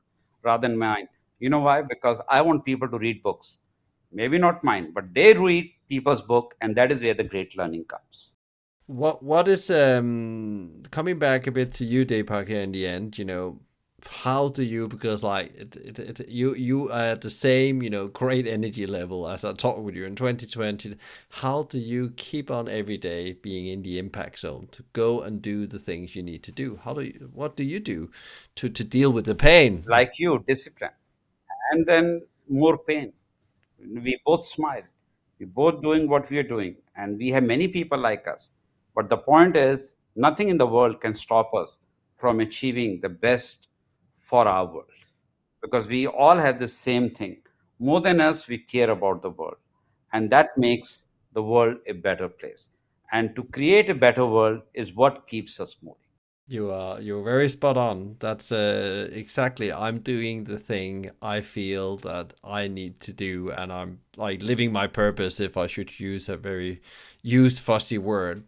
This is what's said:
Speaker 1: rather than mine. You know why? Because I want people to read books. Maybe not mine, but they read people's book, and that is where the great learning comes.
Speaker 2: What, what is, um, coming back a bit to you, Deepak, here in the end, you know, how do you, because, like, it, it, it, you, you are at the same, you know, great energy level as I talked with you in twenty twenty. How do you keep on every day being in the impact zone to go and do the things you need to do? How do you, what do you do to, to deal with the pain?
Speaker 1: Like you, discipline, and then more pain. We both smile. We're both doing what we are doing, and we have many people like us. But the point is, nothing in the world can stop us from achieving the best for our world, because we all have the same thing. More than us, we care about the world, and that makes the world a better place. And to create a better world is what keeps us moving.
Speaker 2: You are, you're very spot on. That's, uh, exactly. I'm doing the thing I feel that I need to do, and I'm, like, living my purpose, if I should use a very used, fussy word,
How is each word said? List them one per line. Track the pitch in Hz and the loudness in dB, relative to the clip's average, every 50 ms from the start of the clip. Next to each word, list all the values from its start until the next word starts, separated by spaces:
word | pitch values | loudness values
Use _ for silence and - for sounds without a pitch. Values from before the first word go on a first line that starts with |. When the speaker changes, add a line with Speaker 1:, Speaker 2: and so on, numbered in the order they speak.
| _ _ _ _ _ _ _ _ - | _ _ _ _ _ _ _ _ 0
Speaker 1:
rather | 117 117 117 123 123 | 0 2 2 2 0
than | 117 113 | 0 0
mine. | 113 110 107 104 95 - _ _ _ _ _ - | 0 0 -2 -2 -4 -10 _ _ _ _ _ -6
You | 120 131 | -2 0
know | 151 147 | 0 2
why? | 143 143 139 147 147 | 4 4 4 2 2
Because | 131 123 - - 123 113 - - - | -4 -8 -2 0 0 0 0 0 2
I | 135 135 | 4 4
want | 156 165 156 - - | 4 4 2 0 0
people | 131 131 127 131 123 | -2 -4 -2 -2 -4
to | 117 113 | -4 -4
read | 107 117 110 - | -2 -4 -4 -2
books. | - 101 92 - - - - _ _ _ _ _ _ _ _ _ _ _ | -4 -4 -4 -4 -8 -20 -20 _ _ _ _ _ _ _ _ _ _ _
Maybe | - 107 113 127 151 180 | -8 -4 -2 0 2 4
not | 180 175 170 175 - | 4 4 4 2 0
mine, | 131 107 98 85 78 82 | 0 0 0 -2 -6 -8
but | 101 95 92 90 | -8 -8 -2 2
they | 131 175 214 220 | 6 8 8 8
read | 180 185 185 175 175 170 175 _ _ _ - | 8 6 2 2 2 0 -4 _ _ _ -6
people's | 139 131 131 143 143 113 | -6 -2 2 2 2 2
book, | 95 107 120 120 120 - - - | 2 2 2 2 2 0 -10 -6
and | - 110 107 | -4 -2 2
that | 117 123 131 | 4 4 4
is | 143 123 120 | 2 0 0
where | 113 107 | 0 0
the | - 101 | 0 -2
great | 87 95 95 92 - - 95 | -4 -4 -6 -6 -6 -4 -4
learning | 87 82 82 82 82 | -4 -4 -4 -8 -10
comes. | - - - _ _ _ - - - _ _ _ _ _ _ _ _ _ _ _ - | -12 -14 -16 _ _ _ -20 -20 -20 _ _ _ _ _ _ _ _ _ _ _ -12
Speaker 2:
What, | 135 123 147 156 156 - | -6 -2 0 0 0 -2
what | 131 139 156 170 175 190 | -2 2 2 4 6 4
is, | 196 185 - - | 4 2 2 2
um, | 185 151 143 131 127 123 120 120 117 117 113 113 113 113 110 107 104 101 90 82 80 92 - - | 4 6 6 6 6 4 2 0 -2 -2 -4 -6 -8 -8 -6 -6 -6 -8 -10 -12 -18 -20 -18 -10
coming | - 160 156 185 180 156 | -8 -6 -4 -4 -2 0
back | 151 139 131 131 127 | 2 2 2 2 0
a | 135 | -2
bit | 123 131 127 123 - | -2 -2 -2 -2 -4
to | - 123 | -6 -4
you, | 113 120 127 131 | 0 2 2 2
Deepak, | 123 117 110 104 - 107 101 98 101 | 2 0 -2 -2 -2 -4 -4 -4 -4
here | 110 101 | -4 -4
in | 98 95 | -4 -4
the | 95 95 92 90 | -4 -4 -4 -4
end, | 90 92 107 110 107 - | -4 -4 -8 -10 -10 -10
you | 101 | -8
know, | 95 92 90 92 90 - - _ _ _ _ _ _ _ _ - - | -8 -6 -6 -6 -8 -10 -14 _ _ _ _ _ _ _ _ -20 -20
how | - - - 127 131 139 143 143 | -14 -8 -4 -2 0 2 0 0
do | 139 147 131 | 0 -2 -4
you, | 113 113 113 113 110 | -2 -2 -4 -4 -6
because, | 120 107 - 113 107 104 113 | -8 -6 -4 -2 -2 -2 -2
like, | 104 98 95 87 - - | -2 -2 -2 -4 -6 -12
it, | - 101 127 - | -18 -20 -20 -20
it, | - - 104 110 - | -20 -20 -18 -16 -14
it, | - - 120 - 120 - | -14 -14 -12 -14 -14 -10
you, | 120 120 123 135 127 | -4 0 0 0 0
you | 123 131 120 131 139 143 123 | 0 0 0 0 0 0 -2
are | 117 120 117 113 | -2 -2 0 0
at | 113 110 | -2 -2
the | - 110 | -6 -8
same, | - - - 135 127 131 135 139 135 131 | -6 0 2 4 4 4 4 2 2 0
you | 123 113 | -2 -4
know, | 104 101 98 101 | -4 -4 -6 -6
great | - - 123 127 131 127 127 113 | -6 -4 -2 0 0 0 0 -2
energy | 113 107 110 110 104 107 98 | -2 -4 -4 -4 -6 -6 -6
level | 95 98 90 87 87 92 90 85 80 | -6 -4 -6 -6 -6 -8 -8 -6 -8
as | 95 - - | -8 -6 -6
I | 104 98 | -8 -6
talked | - - 127 110 95 | -2 -2 -2 -2 -2
with | 110 101 92 | -8 -10 -10
you | 90 92 | -10 -10
in | 95 101 | -10 -8
twenty | 104 127 123 120 117 120 | -4 -4 -4 -4 -4 -8
twenty. | - - 120 110 107 104 101 - 107 101 - - - - - _ _ | -12 -8 -6 -4 -4 -4 -6 -10 -14 -16 -16 -18 -20 -20 -20 _ _
How | - - - 127 135 147 151 | -14 -6 -4 -4 -2 -2 -4
do | 147 - 127 | -6 -6 -8
you | 117 113 120 123 123 123 123 | -6 -4 -4 -4 -4 -6 -8
keep | - - - - 151 139 139 | -12 -14 -10 -10 -10 -8 -6
on | 127 120 117 110 | -6 -6 -6 -6
every | 107 107 101 104 104 98 | -6 -6 -6 -6 -8 -6
day | - 90 85 85 87 92 92 | -6 -6 -6 -6 -8 -10 -12
being | _ - 104 95 92 90 92 | _ -12 -10 -8 -8 -8 -8
in | 95 98 | -10 -10
the | 92 92 90 90 | -10 -8 -8 -8
impact | 92 98 - 104 85 - - - | -8 -8 -10 -12 -12 -12 -12 -12
zone | - 82 73 - - - | -12 -12 -12 -12 -16 -20
to | - - - _ - | -20 -20 -20 _ -4
go | 117 113 117 120 120 | 0 0 2 0 0
and | 69 104 107 101 | -4 -6 -8 -8
do | - 104 104 104 104 | -6 -4 -4 -4 -6
the | - - 98 | -6 -10 -12
things | - - 87 85 90 85 - | -10 -8 -8 -8 -10 -12 -12
you | 98 90 | -12 -10
need | 87 82 82 - | -10 -12 -14 -14
to | - | -16
do? | 120 - 139 127 104 92 - | -10 -8 -8 -8 -8 -12 -10
How | 120 131 | -10 -8
do | 147 | -8
you, | 131 113 - - 139 127 131 | -8 -10 -12 -14 -20 -18 -14
what | 135 143 151 - - | -10 -10 -10 -6 -6
do | 139 | -6
you | 139 160 208 | -6 -6 -6
do | 208 - 98 80 80 - _ - - - - - - _ - | -6 -6 -8 -8 -8 -12 _ -20 -20 -20 -20 -20 -20 _ -14
to, | - - 117 | -8 -8 -6
to | - - 117 | -6 -6 -6
deal | - - 127 139 139 | -2 2 4 4 4
with | 123 113 101 | 4 2 0
the | 107 107 | -2 0
pain? | - - 147 170 175 147 117 98 82 80 110 | 6 8 8 10 10 8 8 4 0 0 4
Speaker 1:
Like | 117 120 127 123 - - | 6 6 6 4 2 -2
you, | 170 175 147 113 - - | 0 2 2 0 2 0
discipline, | 135 131 - - _ - - - _ _ _ _ _ _ _ _ _ _ _ - 95 - 110 127 | -2 -2 -2 -14 _ -12 -12 -12 _ _ _ _ _ _ _ _ _ _ _ -16 -12 -6 -4 0
and | 151 165 165 | 0 0 4
then | 170 170 165 170 170 170 170 - _ _ _ _ - | 4 4 4 4 2 0 -4 -8 _ _ _ _ -4
more | 139 135 151 160 151 151 | 0 4 4 4 4 2
pain. | - - 156 151 135 101 - _ _ _ _ _ _ _ _ _ _ _ _ _ | 0 -4 -4 -4 -4 -10 -14 _ _ _ _ _ _ _ _ _ _ _ _ _
We | 104 98 107 120 120 127 131 - - | -18 -14 -12 -8 -4 -4 -4 -2 2
both | 151 165 160 160 | 2 2 2 0
smile. | - - - 156 151 135 110 - _ _ _ _ _ _ _ _ _ _ - | -4 -6 -6 -4 -4 -4 -8 -12 _ _ _ _ _ _ _ _ _ _ -18
We're | 101 92 | -16 -8
both | 92 120 143 165 160 147 | -2 2 2 2 2 2
doing | 147 151 156 160 156 143 | 0 2 2 2 4 4
what | 147 139 135 - | 2 2 2 0
we | 139 147 | -4 -4
are | 135 | -2
doing, | - 120 110 98 90 85 - _ _ - | -2 -2 -4 -4 -6 -8 -12 _ _ -14
and | 101 101 101 104 104 | -10 -8 -8 -6 -4
we | 120 127 | -2 0
have | 131 135 127 | 2 2 2
many | 117 - 143 185 180 | 2 2 2 0 0
people | 180 180 160 160 143 135 | -2 -4 -4 -2 -2 -2
like | 123 113 107 - - - | 0 -2 -2 -2 -6 -10
us. | - - - - _ _ _ _ _ _ _ _ - | -12 -12 -14 -20 _ _ _ _ _ _ _ _ -4
But | 110 107 95 | -4 0 0
the | 117 - | 0 0
point | - 131 147 160 175 180 165 156 | 2 6 8 8 8 8 6 4
is, | 139 131 135 131 - - _ _ _ _ - | 4 4 4 2 -2 -10 _ _ _ _ -4
nothing | 110 131 156 156 - 208 202 | 2 2 2 4 2 0 2
in | 180 151 | 4 4
the | 127 120 | 4 4
world | 113 120 123 117 107 - | 6 6 4 4 2 0
can | - 113 107 | -4 -4 -4
stop | - - - 113 113 113 110 - | -4 -4 2 2 2 2 2 0
us | 101 82 - - _ _ _ _ _ _ _ _ | -2 -2 -4 -10 _ _ _ _ _ _ _ _
from | - - 123 113 110 | -2 0 0 2 2
achieving | 110 107 - - 131 131 117 123 120 110 92 85 | 0 -2 -4 -6 -4 -4 -2 -2 -2 -2 -4 -4
the | 92 95 | -6 -8
best | 87 - - 120 123 117 - - - _ _ _ _ _ _ _ _ _ _ _ _ _ | -6 -2 2 2 2 2 0 -8 -18 _ _ _ _ _ _ _ _ _ _ _ _ _
for | _ - 123 123 113 | _ 0 4 4 4
our | 104 92 92 92 | 4 4 2 0
world, | 87 82 78 - _ _ _ _ _ _ _ _ _ _ _ _ _ _ - | -2 -6 -12 -16 _ _ _ _ _ _ _ _ _ _ _ _ _ _ -16
because | - - - 120 107 101 | -10 -2 -2 -2 -2 0
we | 120 127 131 | -2 -2 -2
all | - - 120 139 156 180 | -2 2 4 6 8 8
have | 175 156 139 123 120 | 8 6 2 2 2
the | 127 117 | -4 -8
same | - - - 127 127 123 123 113 | -8 -6 -2 0 2 2 2 0
thing. | - - 107 92 - - _ _ _ _ _ _ _ - | -2 -6 -10 -10 -10 -16 _ _ _ _ _ _ _ -4
More | 120 135 156 180 | 0 2 2 4
than | 165 190 175 165 | 4 4 4 6
us, | 156 156 156 - - - | 4 4 2 0 -6 -8
we | 120 113 | -10 -10
care | - _ - 123 120 113 | -8 _ 2 2 4 4
about | 110 92 101 98 92 87 | 4 2 2 0 0 0
the | - 92 | -4 -10
world, | 82 - 82 80 - _ _ _ _ _ _ _ _ _ _ - | -8 -8 -10 -12 -12 _ _ _ _ _ _ _ _ _ _ -6
and | - 110 110 104 | -4 -2 0 6
that | 123 143 156 - - 131 | 6 6 6 6 4 2
makes | 123 120 120 117 - - - - _ _ _ _ _ _ | 2 2 2 0 -2 -10 -14 -14 _ _ _ _ _ _
the | - 113 | -6 -6
world | 107 107 117 120 117 113 120 120 - | -2 2 4 4 4 4 2 -2 -10
a | - 101 | -12 -10
better | 87 87 98 92 85 92 87 | -4 -2 -2 -2 -2 -4 -10
place. | - - - - - - - _ _ _ _ _ _ _ _ - 113 | -10 -12 -18 -16 -16 -18 -20 _ _ _ _ _ _ _ _ -4 -2
And | 113 113 107 - 127 | 0 0 -2 -4 -8
to | 127 | -12
create | - - - 139 160 190 214 208 190 | -10 -6 -2 2 4 6 6 4 4
a | 180 | 2
better | 131 131 123 120 127 127 | 6 6 6 6 6 2
world | 120 110 113 110 110 113 117 - _ - | 4 4 4 4 4 2 -2 -8 _ -10
is | 120 113 92 87 | -8 -8 -6 2
what | 107 127 147 135 - _ - | 4 4 4 4 0 _ -10
keeps | 117 110 92 - - - | -10 -10 -10 -10 -12 -14
us | 90 85 - _ | -14 -14 -14 _
moving. | - 80 - _ _ _ _ _ _ _ _ _ _ - | -20 -20 -20 _ _ _ _ _ _ _ _ _ _ -12
Speaker 2:
You | 127 110 104 101 | -8 -6 -6 -6
are, | 95 95 92 92 98 104 | -6 -6 -8 -8 -10 -10
you're | 107 104 101 104 101 | -8 -8 -6 -6 -2
very | 113 123 135 143 139 | 0 2 2 2 2
spot | 139 - - 139 131 127 | 0 0 0 2 2 2
on. | 120 117 101 92 95 101 110 - | 0 0 -2 -4 -8 -12 -12 -8
That's, | - 110 110 107 - - | -6 -6 -6 -6 -6 -4
uh, | 117 110 104 104 101 101 98 98 95 101 98 - - | -2 0 0 0 0 0 -2 -4 -4 -6 -8 -8 -10
exactly. | 110 107 - - 147 127 127 127 - 110 98 | -12 -12 -8 -4 -2 -2 -2 -2 -4 -6 -6
I'm | 78 80 107 113 113 117 | -4 -4 -6 -6 -6 -6
doing | 107 131 123 113 117 113 113 110 107 | -6 -4 -4 -4 -4 -4 -6 -8 -10
the | 104 104 104 | -10 -12 -12
thing | - - 113 98 95 95 95 98 95 95 - _ | -8 -6 -6 -4 -4 -6 -8 -10 -10 -12 -14 _
I | - 107 104 104 | -8 -6 -4 -4
feel | 104 - - 107 98 95 98 95 95 95 98 98 | -6 -6 -8 -8 -6 -4 -4 -4 -4 -6 -6 -8
that | - - 85 90 87 - - _ - | -10 -10 -10 -10 -10 -12 -16 _ -14
I | - 104 104 101 98 | -8 -6 -6 -6 -6
need | 95 95 92 92 95 - | -6 -8 -10 -12 -12 -14
to | - - 92 | -16 -16 -10
do, | - 101 95 92 90 90 92 | -8 -8 -6 -6 -6 -8 -8
and | - - 92 92 | -8 -8 -10 -10
I'm, | 92 90 90 90 92 - _ _ _ - | -10 -10 -10 -12 -14 -16 _ _ _ -8
like, | 107 104 98 90 | -6 -6 -6 -6
living | 98 110 123 117 120 117 107 | -4 -2 0 0 0 0 0
my | 101 101 98 | -2 -2 -2
purpose, | - - 104 104 98 - 98 90 - - | 0 0 0 0 0 0 -4 -4 -2 -4
if | 101 92 - | -6 -4 -2
I | 95 87 87 | -4 -4 -4
should | - - 95 - - - | -4 -8 -10 -10 -12 -12
use | 98 98 98 98 - - | -10 -8 -8 -8 -8 -8
a | 95 | -10
very | 82 95 98 95 90 90 90 92 87 _ - - - - - _ _ | -10 -8 -10 -8 -6 -6 -8 -8 -10 _ -20 -20 -20 -20 -20 _ _
used, | - 117 123 127 131 127 127 - | -4 2 6 6 6 6 6 2
fussy | - - 110 107 - - 120 104 | 0 0 0 0 0 -2 -4 -4
word, | 95 104 107 98 90 87 87 101 107 | -2 -2 -2 -2 -2 -4 -6 -8 -10